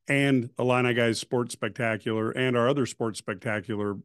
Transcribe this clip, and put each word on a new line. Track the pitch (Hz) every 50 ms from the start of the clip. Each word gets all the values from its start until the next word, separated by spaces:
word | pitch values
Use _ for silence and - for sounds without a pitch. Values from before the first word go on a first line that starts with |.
| _ -
and | 143 139 139 139 135 127 113 123 - -
Illini | 120 127 127 123 123 123 120
Guys | 117 117 117 110 -
Sports | - - 131 123 120 117 -
Spectacular | - - 110 95 - 120 113 110 110 - 117 110 110 110 113
and | - 131 127 - 120
our | 120 117
other | 123 143 143 127
Sports | 110 - - 120 113 98 -
Spectacular | - - 107 90 - 117 104 107 95 - 107 104 104 101 101 98